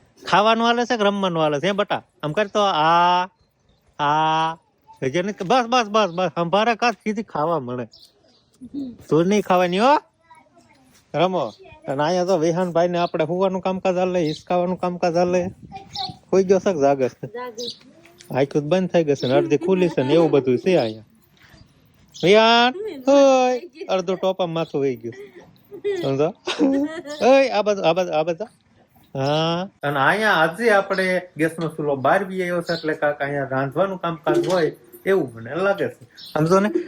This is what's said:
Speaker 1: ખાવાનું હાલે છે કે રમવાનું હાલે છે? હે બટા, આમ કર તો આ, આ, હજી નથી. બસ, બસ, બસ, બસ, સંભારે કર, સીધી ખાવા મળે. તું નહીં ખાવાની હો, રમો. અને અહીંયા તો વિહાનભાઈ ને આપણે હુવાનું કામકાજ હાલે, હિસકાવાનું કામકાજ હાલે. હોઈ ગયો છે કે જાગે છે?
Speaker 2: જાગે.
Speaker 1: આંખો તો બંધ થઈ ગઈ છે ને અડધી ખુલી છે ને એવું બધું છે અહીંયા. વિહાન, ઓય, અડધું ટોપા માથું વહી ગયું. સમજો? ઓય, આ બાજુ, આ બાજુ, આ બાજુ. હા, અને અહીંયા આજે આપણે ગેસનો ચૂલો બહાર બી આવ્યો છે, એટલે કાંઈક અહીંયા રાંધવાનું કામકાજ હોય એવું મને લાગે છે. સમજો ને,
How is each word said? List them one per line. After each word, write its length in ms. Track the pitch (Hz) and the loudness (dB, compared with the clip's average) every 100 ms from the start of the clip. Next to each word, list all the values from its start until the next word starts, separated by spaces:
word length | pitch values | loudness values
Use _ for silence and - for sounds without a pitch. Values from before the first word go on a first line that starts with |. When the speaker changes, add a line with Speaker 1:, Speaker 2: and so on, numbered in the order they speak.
| _ _ | _ _
Speaker 1:
ખાવાનું 420 | - 175 214 226 233 | 0 2 4 2 2
હાલે 180 | 240 240 | 0 -2
છે 120 | 240 | 0
કે 60 | |
રમવાનું 380 | 202 202 190 165 | 0 0 -2 0
હાલે 160 | 156 143 | 0 0
છે? 80 | 175 | -2
હે 60 | |
બટા, 280 | 202 208 127 - _ | -2 -2 -4 -8 _
આમ 160 | 151 | -6
કર 140 | 156 202 | -4 -2
તો 140 | 214 | 0
આ, 680 | 202 160 160 170 175 180 185 _ _ _ _ _ _ - | 0 2 2 4 4 2 -2 _ _ _ _ _ _ -4
આ, 500 | 147 156 156 160 160 165 _ _ _ - | 0 0 2 0 -2 -6 _ _ _ -8
હજી 200 | 131 156 | -4 -2
નથી. 260 | 190 196 180 | -4 -6 0
બસ, 180 | 254 226 | 0 2
બસ, 200 | 254 208 | 0 0
બસ, 200 | 220 196 | 0 0
બસ, 180 | 165 180 | 0 -2
સંભારે 400 | - 170 196 220 220 | -2 0 0 0 0
કર, 180 | 240 | -2
સીધી 300 | 208 214 214 | -2 -6 -6
ખાવા 360 | - 151 160 165 | -6 -4 -2 -2
મળે. 260 | 123 123 113 - - _ _ _ _ _ - 285 262 226 - | -4 -8 -10 -14 -20 _ _ _ _ _ -16 -12 -12 -14 0
તું 180 | 151 175 | 2 2
નહીં 160 | 208 | 0
ખાવાની 360 | - 180 180 185 | 2 2 2 2
હો, 140 | 247 302 - _ _ - _ _ _ _ _ _ _ | 4 2 0 _ _ -20 _ _ _ _ _ _ _
રમો. 320 | 147 180 180 120 - - - - | -2 0 0 -4 -8 -20 -16 -8
અને 140 | 139 | -2
અહીંયા 220 | 151 180 180 | 0 0 0
તો 120 | 180 | 2
વિહાનભાઈ 500 | 165 165 180 165 180 | 2 0 0 0 0
ને 120 | 175 | 0
આપણે 240 | 175 175 | -2 -2
હુવાનું 380 | 151 180 196 185 | -4 -2 -2 -2
કામકાજ 360 | 190 190 190 180 | -4 -2 -2 0
હાલે, 220 | 185 180 | 0 0
હિસકાવાનું 580 | 156 156 - 180 175 175 | -2 -4 -4 -2 -2 -4
કામકાજ 380 | 180 175 180 165 | -6 -2 0 2
હાલે. 260 | 180 180 180 - - - - - 762 - _ | 2 0 -2 -8 -16 -20 -16 -12 -12 -14 _
હોઈ 180 | 190 | 2
ગયો 160 | 185 190 | 4 2
છે 140 | 202 | 2
કે 60 | 165 | 2
જાગે 280 | 139 139 123 | 2 2 0
છે? 160 | - 135 | -4 -12
Speaker 2:
જાગે. 380 | 240 247 220 240 - - _ - - - | -12 -12 -12 -14 -14 -20 _ -20 -20 -6
Speaker 1:
આંખો 280 | 127 139 151 | -2 0 0
તો 80 | 147 | 0
બંધ 240 | 185 180 | 0 0
થઈ 120 | 175 | 0
ગઈ 120 | 151 139 | 0 0
છે 120 | 127 | 0
ને 60 | |
અડધી 240 | 131 110 143 | 0 2 0
ખુલી 320 | 254 185 185 | 2 2 2
છે 140 | - | 0
ને 100 | 131 | 2
એવું 180 | 160 160 | 4 4
બધું 260 | 143 127 123 | 2 2 0
છે 200 | 190 170 | 2 2
અહીંયા. 300 | 113 110 - _ _ _ - - - _ _ _ _ - | 0 -6 -16 _ _ _ -20 -20 -20 _ _ _ _ -2
વિહાન, 580 | 165 208 226 233 240 349 427 294 254 | 4 6 6 4 2 0 -8 -4 4
ઓય, 520 | 277 277 262 254 247 - - - | 6 6 6 2 -2 -6 -14 -4
અડધું 300 | 190 180 185 | -4 -2 -2
ટોપા 300 | 190 185 180 | -2 -2 -4
માથું 340 | 160 160 151 | -4 -4 -2
વહી 140 | 139 120 | -4 -4
ગયું. 200 | 117 208 415 - - _ _ 403 403 381 | -10 -14 -18 -20 -20 _ _ -8 -6 -4
સમજો? 340 | 139 135 156 - - - 277 277 302 320 - 302 | -2 -2 -2 -4 -8 -2 0 0 -4 -8 -12 0
ઓય, 280 | 226 269 262 | 4 4 4
આ 100 | 202 | 0
બાજુ, 180 | 208 202 | -2 0
આ 100 | 170 | 0
બાજુ, 180 | 170 175 | 0 -2
આ 120 | 151 | -2
બાજુ. 220 | 160 165 220 _ _ _ _ _ _ 135 | -2 -4 -10 _ _ _ _ _ _ -6
હા, 440 | 135 151 165 170 190 - | -2 -2 -2 -4 -6 -8
અને 160 | 143 143 | -4 0
અહીંયા 400 | 139 196 214 175 | 0 2 2 2
આજે 320 | 165 180 233 | 0 0 2
આપણે 340 | 202 196 190 185 180 175 - | 2 2 -2 -2 -2 -4 -4
ગેસનો 320 | 160 160 160 | -4 -2 -6
ચૂલો 260 | 151 147 135 | -4 -4 0
બહાર 280 | 139 185 | 2 2
બી 180 | 190 185 | 0 -6
આવ્યો 200 | 180 175 | -4 -4
છે, 120 | 170 | -4
એટલે 200 | 165 156 | -4 -4
કાંઈક 280 | 151 151 147 | -2 -2 -2
અહીંયા 300 | 139 143 131 | -4 -4 -4
રાંધવાનું 480 | 131 139 139 196 185 | -4 -2 -2 -2 -4
કામકાજ 480 | 170 160 156 175 160 | -6 -4 0 0 0
હોય 240 | 180 151 - - - 185 | 0 0 -4 -16 -8 0
એવું 240 | 190 135 | 0 0
મને 220 | 113 113 156 | -8 -10 -2
લાગે 320 | 196 196 170 | 0 0 -4
છે. 160 | - - - | -8 -20 -20
સમજો 360 | - 156 160 190 | -6 -2 2 4
ને, 100 | 208 - | 2 -2